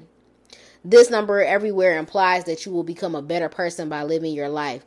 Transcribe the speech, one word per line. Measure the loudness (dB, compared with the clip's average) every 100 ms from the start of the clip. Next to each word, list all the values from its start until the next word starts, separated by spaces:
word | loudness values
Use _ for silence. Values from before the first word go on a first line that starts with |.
| -20 _ _ _ _ -20 -20 _
This | 6 8 8
number | 4 0 0
everywhere | 2 0 0 2 2 2
implies | -2 0 2 0 -2
that | -8 -6
you |
will | -6
become | -6 -8 -8
a | -8
better | -6 -4 -4
person | -4 -6 -6 -8
by | -8
living | -4 -4 -4
your | -6 -6
life. | -6 -6 -8